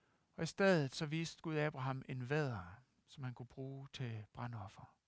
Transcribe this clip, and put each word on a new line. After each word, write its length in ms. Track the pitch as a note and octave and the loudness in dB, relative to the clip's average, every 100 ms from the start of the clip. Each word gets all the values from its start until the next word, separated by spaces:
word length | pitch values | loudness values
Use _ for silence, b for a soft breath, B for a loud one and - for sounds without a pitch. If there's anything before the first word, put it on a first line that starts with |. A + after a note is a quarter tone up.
| b b b - | b b b -6
Og 60 | |
i 40 | E3 | -6
stedet 480 | - G3 F3 C3+ | 4 6 8 6
så 120 | - D#3 | 0 0
viste 360 | D#3+ E3 - | 0 -2 -4
Gud 140 | E3+ D#3 | -2 2
Abraham 460 | D3+ C3+ C3 C3 - | 2 2 -2 -2 -4
en 220 | B2+ B2 | -6 2
vædder, 520 | D3+ C#3 G#2+ F2 G2+ _ _ _ | 2 2 0 -6 -12 _ _ _
som 160 | - | -8
han 100 | B2+ | -8
kunne 120 | A#2+ B2 | -8 -12
bruge 420 | - C3+ C3+ C#3 | -8 -8 -8 -10
til 380 | - B2 A2 G#2 | -6 -4 -4 -8
brandoffer. 640 | - A#2+ A2+ G2+ - - _ | -8 -6 -6 -8 -12 -20 _